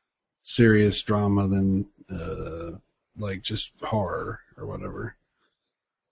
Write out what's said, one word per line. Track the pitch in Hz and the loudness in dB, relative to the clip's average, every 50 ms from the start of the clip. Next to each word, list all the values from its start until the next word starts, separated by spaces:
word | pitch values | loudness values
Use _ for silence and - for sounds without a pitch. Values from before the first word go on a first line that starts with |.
| _ _ _ _ _ _ _ _ | _ _ _ _ _ _ _ _
serious | _ - - - 117 113 107 104 104 104 101 - | _ -4 4 6 6 8 8 8 6 4 2 0
drama | - - 107 104 104 101 101 101 98 95 | -2 0 0 2 2 2 2 2 2 2
than, | 98 98 98 98 95 98 98 - _ _ - - | 2 2 2 2 2 0 -2 -4 _ _ -16 -12
uh, | 92 87 - - - - - - 160 165 170 170 160 - - _ _ _ _ _ _ - | -10 -8 -6 -6 -6 -6 -8 -10 -10 -10 -10 -12 -12 -14 -18 _ _ _ _ _ _ -10
like, | 104 98 95 95 | -8 -6 -8 -8
just | - - 107 101 - - - _ | -8 -6 -6 -6 -6 -8 -10 _
horror | - - 113 110 95 85 85 80 76 76 - - - _ _ | -8 -4 -2 -2 -2 -2 -4 -6 -6 -8 -10 -12 -16 _ _
or | - - | -14 -12
whatever. | - - - - - - - - - - _ _ _ _ _ _ _ _ _ _ _ _ _ _ _ _ _ _ _ | -10 -10 -10 -10 -10 -10 -10 -12 -12 -12 _ _ _ _ _ _ _ _ _ _ _ _ _ _ _ _ _ _ _